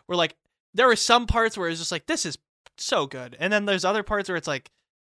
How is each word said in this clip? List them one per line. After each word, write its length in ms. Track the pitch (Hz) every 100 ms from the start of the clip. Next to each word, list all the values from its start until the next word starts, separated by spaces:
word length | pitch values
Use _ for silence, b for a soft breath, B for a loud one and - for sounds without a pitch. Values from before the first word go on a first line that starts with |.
| -
where, 120 | 180
like, 180 | 160 - _ _ _
there 140 | 190 254
were 100 | 220
some 300 | - 240 226
parts 300 | 233 226 214
where 120 | 170
it's 100 | 165
just 140 | 165
like, 140 | 170 -
"This 180 | 330 170
is 120 | 143 _ _ - -
so 300 | - 196 139
good." 300 | 131 123 123
And 120 | 175
then 120 | 208 208
there's 200 | 190 185
other 180 | 214
parts 240 | - 208 190
where 100 | 175
it's 120 | 156
like, 200 | 135 - _ _ _